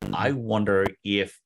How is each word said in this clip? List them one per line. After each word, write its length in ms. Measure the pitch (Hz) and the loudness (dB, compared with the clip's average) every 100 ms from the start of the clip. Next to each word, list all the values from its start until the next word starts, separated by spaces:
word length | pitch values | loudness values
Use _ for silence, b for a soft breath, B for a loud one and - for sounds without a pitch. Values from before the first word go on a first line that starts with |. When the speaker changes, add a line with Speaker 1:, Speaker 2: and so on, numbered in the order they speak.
Speaker 1:
Mm-hmm. 140 | - | -6
Speaker 2:
I 160 | 85 120 | -2 -2
wonder 540 | 135 113 107 104 95 98 - | -2 -2 0 2 2 2 -2
if 340 | 101 101 95 - | -2 -2 -2 -8